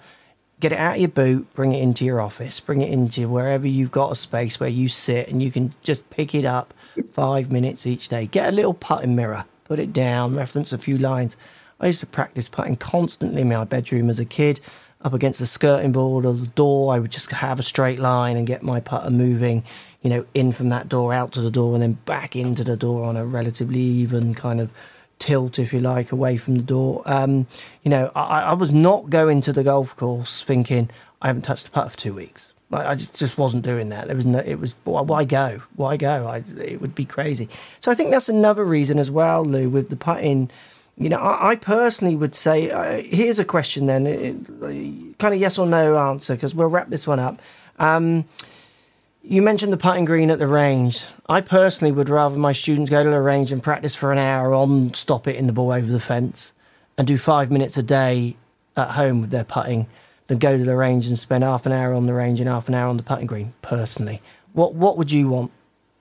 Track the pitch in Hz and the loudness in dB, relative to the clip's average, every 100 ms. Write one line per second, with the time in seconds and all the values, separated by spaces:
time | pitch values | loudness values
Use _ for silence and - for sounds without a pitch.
0 | - - _ _ _ - 156 - 165 175 | -12 -20 _ _ _ -4 -2 0 -2 0
1 | 180 143 131 131 - - 135 135 131 120 | 0 2 4 2 -2 -2 0 2 2 2
2 | 123 120 104 - 123 - - 139 139 131 | 0 0 -2 -6 -12 -10 -4 -2 0 0
3 | 123 123 117 123 131 139 139 135 127 135 | 0 0 -2 0 0 0 0 0 0 0
4 | 139 135 - 117 117 - 131 120 127 - | 0 -4 -6 -4 -4 -4 -4 0 -2 -2
5 | - 120 120 127 131 127 123 - - - | -2 -2 -2 -2 -2 -2 -4 -4 -4 -4
6 | - - 143 147 131 127 - - - - | -6 -6 -2 0 0 -2 -4 -14 -14 -10
7 | - - 135 139 131 127 127 - 131 123 | -8 -2 0 0 0 0 -2 -4 -6 -6
8 | - 117 110 190 160 196 202 170 - - | -6 -6 -2 -2 0 0 0 -2 -4 -2
9 | 127 120 113 104 - _ - 151 143 135 | 0 0 -2 -6 -10 _ -6 -4 -2 0
10 | 127 120 123 139 127 143 143 120 - 135 | 0 0 -2 -4 -4 -6 -6 -6 -2 0
11 | 131 131 120 - - - - - 175 170 | 0 0 -4 -6 -20 -20 -20 -4 -2 -2
12 | - - - - 117 - - 123 - 175 | -6 -8 -6 -6 -8 -6 -4 -4 -2 -2
13 | 170 - - - 123 117 110 127 123 123 | -2 -4 -4 0 0 0 -2 -4 -2 0
14 | 117 113 117 - 147 143 - - - _ | 0 0 -4 0 2 0 -6 -20 -20 _
15 | 139 127 135 - 123 - 147 139 139 127 | -4 0 0 -2 -6 0 2 4 2 2
16 | 131 131 123 120 123 135 143 139 139 123 | 2 2 0 0 -2 2 4 4 2 0
17 | 113 - - - 135 127 127 - 131 127 | -2 -6 -8 -6 -4 -4 -4 0 0 2
18 | 131 123 123 120 117 123 131 120 - - | 2 2 0 0 -2 -4 -4 -4 -4 -4
19 | - 123 123 117 120 117 117 - - _ | 0 2 2 2 0 0 -4 -14 -20 _
20 | 127 120 120 143 127 117 123 123 - 127 | -2 -2 -2 0 0 0 -2 -2 -2 -2
21 | 120 127 123 127 117 120 117 120 117 117 | 0 -2 -2 -4 -2 0 2 2 0 -2
22 | - 147 - 127 123 120 123 113 120 120 | -4 -6 -6 -6 -4 -2 -4 -2 -2 -2
23 | 117 113 117 127 120 117 123 127 127 123 | -4 -4 -4 -4 -4 -4 -4 -2 0 0
24 | 120 120 117 113 123 117 113 - - - | 0 0 -2 -2 -4 -4 -4 -10 -20 -20
25 | _ - - 139 127 120 117 127 127 127 | _ -8 0 0 0 -4 -2 0 0 -2
26 | 120 131 131 120 - 127 127 131 131 - | -2 -2 0 0 0 0 0 0 0 -2
27 | - 139 135 139 127 - - - 147 139 | -2 0 2 2 0 -8 -20 -4 0 2
28 | 131 147 147 156 - 175 165 147 170 202 | 0 -2 0 0 2 0 4 6 6 4
29 | 147 160 156 143 139 139 135 139 127 - | 2 2 4 4 2 2 2 2 0 -4
30 | 123 120 120 - - 127 120 123 117 - | -4 -4 -6 -8 0 0 2 0 0 -6
31 | - - 135 123 - 135 - 151 139 - | -20 -6 -4 -2 -4 -8 -6 -4 -4 -6
32 | 110 98 82 - - _ - 147 151 139 | -10 -10 -14 -20 -20 _ -8 -6 -4 -4
33 | 113 - 139 - 135 120 123 120 107 104 | -6 -6 -4 0 0 0 -2 -4 -4 -8
34 | - 131 123 123 147 151 127 - - 160 | -6 -2 2 2 0 -6 -8 -8 -4 -2
35 | 143 151 139 135 131 104 - - 135 151 | 0 0 2 0 0 -4 -12 -6 -4 -2
36 | 143 147 113 117 120 - - - 127 - | -2 -2 -4 -8 -10 -12 -10 -8 -8 -8
37 | 135 - 151 131 107 - - - - 240 | -8 -6 -4 -4 -8 -14 -20 -6 -2 0
38 | 311 262 247 214 214 208 190 156 139 147 | 2 2 2 4 4 4 2 2 2 0
39 | 135 147 165 165 156 135 127 135 131 135 | 0 2 2 2 2 0 0 0 -2 -4
40 | - 165 151 135 131 - - - _ - | -4 -2 0 0 0 -6 -20 -20 _ -4
41 | 156 170 185 - 196 226 - 220 240 226 | -2 0 0 2 2 0 0 2 2 2
42 | 185 156 151 - 160 156 165 - 160 - | 0 0 -2 -2 0 2 0 -2 -4 -4
43 | - 175 233 214 - 175 139 139 135 135 | -2 2 2 2 0 0 -2 0 0 2
44 | 139 - 127 - - 147 147 143 143 147 | 0 -2 -4 -8 -14 -12 -10 -8 -10 -12
45 | - - 208 196 190 190 180 170 156 151 | -16 -2 0 2 0 0 2 4 4 4
46 | 139 139 - 123 139 160 165 175 - 151 | 2 -2 -4 -4 -2 0 2 2 -2 -4
47 | - 135 127 - - - - - 156 160 | -2 0 -2 -6 -16 -20 -14 0 2 4
48 | 165 165 151 - - - - _ _ _ | 2 0 -2 -10 -18 -18 -20 _ _ _
49 | _ _ - 190 208 208 202 180 180 180 | _ _ 0 4 4 4 0 2 2 2
50 | 165 165 160 156 143 147 143 135 123 123 | 4 4 4 4 2 4 4 4 2 0
51 | - - - 175 196 185 190 185 156 139 | -8 -10 0 0 4 4 4 4 2 2
52 | 139 147 147 139 147 135 - 147 143 147 | 2 4 2 2 0 0 0 0 2 4
53 | 147 147 139 139 131 135 151 147 147 - | 4 4 4 2 0 -2 -2 -2 -4 -2
54 | 139 139 135 131 131 135 139 139 127 - | 0 2 2 2 2 4 4 4 2 -2
55 | - 127 139 127 131 117 123 123 117 120 | -2 -2 -2 -2 0 0 0 0 0 -2
56 | - 120 123 - - _ _ _ _ - | -2 -2 -2 -6 -18 _ _ _ _ -2
57 | 131 139 - 147 131 139 135 143 117 139 | 0 2 2 2 2 0 0 -2 0 2
58 | 131 123 120 - _ _ _ - 127 147 | 2 0 -2 -6 _ _ _ -4 -2 0
59 | 139 123 113 123 110 135 - 117 113 - | 2 0 0 -4 -4 -4 -2 -2 -4 -8
60 | _ _ - 123 143 135 127 127 131 127 | _ _ -4 2 4 4 2 2 2 2
61 | 117 117 - 127 131 127 135 131 127 127 | 0 -2 0 0 2 0 0 0 0 0
62 | 123 123 120 120 123 123 117 123 123 120 | 0 0 0 0 0 -2 -2 0 0 -2
63 | 117 135 123 110 107 - - 120 107 - | -4 -6 -6 -6 -8 -10 -6 -4 -4 -6
64 | 107 107 - - _ 156 175 165 190 165 | -6 -8 -14 -20 _ 0 0 2 2 2
65 | 147 147 139 127 120 - _ _ _ _ | 2 2 2 0 -4 -10 _ _ _ _